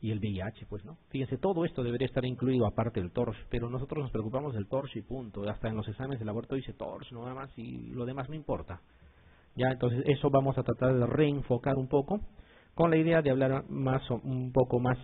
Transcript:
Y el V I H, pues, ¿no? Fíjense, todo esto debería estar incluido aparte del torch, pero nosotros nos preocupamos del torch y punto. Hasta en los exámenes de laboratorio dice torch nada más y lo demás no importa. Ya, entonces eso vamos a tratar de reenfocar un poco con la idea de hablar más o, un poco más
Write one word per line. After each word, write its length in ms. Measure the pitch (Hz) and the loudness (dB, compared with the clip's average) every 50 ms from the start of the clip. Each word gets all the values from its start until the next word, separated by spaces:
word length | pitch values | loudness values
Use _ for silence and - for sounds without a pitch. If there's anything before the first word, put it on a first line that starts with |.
Y 100 | - 107 | -4 -2
el 100 | 110 101 | -2 0
V 80 | 104 107 | 0 -2
I 100 | 98 92 | -2 -2
H, 260 | 92 110 - - - - | -4 -6 -8 -10 -14 -12
pues, 160 | 107 101 90 | -10 -10 -10
¿no? 100 | 131 160 - _ _ | -12 -18 -18 _ _
Fíjense, 260 | - 135 127 - 139 | -4 -4 -4 -2 -4
todo 300 | 127 - 190 190 165 170 | 0 0 0 2 2 0
esto 160 | 165 - - 123 | -2 -2 -2 -2
debería 240 | 120 117 120 131 | -2 0 0 -2
estar 180 | 123 - 131 120 | 0 0 -2 -2
incluido 420 | 127 123 - 123 131 131 123 113 | -2 -2 0 0 2 4 4 4
aparte 340 | 98 - - 113 117 - 101 | 2 2 0 -2 0 -2 -2
del 120 | 90 87 - | -4 -2 -2
torch, 240 | - 104 117 104 - - - | -2 -2 -2 -2 -8 -10 -6
pero 180 | - 117 117 120 | -4 -4 -4 -2
nosotros 340 | 123 127 139 - 151 151 139 | -4 -6 -6 -4 -4 -4 -4
nos 80 | 120 | -4
preocupamos 440 | - 110 107 110 117 131 147 147 120 | -4 -4 -4 -2 -4 -4 -4 -2 -4
del 140 | 107 101 - | -4 -4 -2
torch 280 | 131 135 139 131 - | -2 -4 -4 -4 -8
y 60 | 113 101 | -10 -8
punto. 440 | - 123 131 123 107 - 101 101 | -8 -8 -8 -8 -10 -8 -6 -6
Hasta 220 | 104 107 - - 110 | -4 -4 -4 -4 -4
en 80 | 110 | -4
los 100 | 110 107 | -4 -4
exámenes 320 | 113 101 - 131 135 139 117 | -6 -6 -6 -6 -6 -4 -4
de 60 | 110 | -4
laboratorio 380 | 107 104 117 113 - 139 135 127 | -4 -4 -4 -4 -4 -4 -6 -4
dice 100 | - - - | -6 -10 -10
torch 340 | - - 95 - 135 - 120 | -8 -8 -8 -10 -12 -14 -12
nada 220 | 117 117 127 127 | -12 -10 -10 -10
más 160 | 135 135 131 - - | -10 -12 -12 -12 -12
y 320 | 117 123 127 120 117 117 | -12 -10 -10 -10 -10 -10
lo 160 | 127 127 120 | -6 -6 -6
demás 240 | 123 135 139 131 135 | -4 -4 -6 -6 -6
no 40 | 156 | -8
importa. 460 | 156 - - 123 - - - 87 - - _ _ - - - - - - - - - - - - | -10 -4 -4 -4 -4 -4 -10 -12 -14 -14 _ _ -20 -20 -20 -20 -20 -20 -20 -20 -20 -20 -16 -4
Ya, 140 | 120 127 131 | 0 0 0
entonces 320 | 131 123 123 120 117 127 - | 2 2 0 0 2 2 4
eso 240 | 147 139 135 - 143 | 2 2 4 4 4
vamos 260 | 135 135 139 135 131 | 6 6 4 4 0
a 60 | 135 123 | 0 0
tratar 320 | - 117 - 127 131 131 | 0 0 2 4 4 6
de 120 | 123 120 | 6 4
reenfocar 680 | 117 - 151 156 147 143 139 131 - 123 117 - 143 135 | 4 4 4 4 4 4 0 0 0 0 0 2 2 2
un 100 | 135 131 | 2 0
poco 340 | 127 147 139 139 - 190 214 - - - - - - - - - _ - | 2 2 2 2 2 -2 -4 -4 -6 -12 -18 -20 -20 -20 -20 -20 _ 0
con 160 | - 165 170 | 2 4 6
la 60 | 160 | 6
idea 240 | 160 160 165 165 160 | 6 6 6 4 6
de 80 | 151 139 | 6 4
hablar 400 | 131 135 135 131 135 135 - - | 4 4 4 4 2 0 -2 -4
más 420 | 139 139 135 131 131 135 - - | -4 0 2 2 2 2 0 0
o, 40 | 123 - - | -4 -2 -2
un 260 | 135 127 127 127 127 | -2 -2 -2 -2 2
poco 300 | 123 135 127 123 127 120 | 4 4 4 6 4 2
más 180 | 123 123 127 123 | 4 2 0 0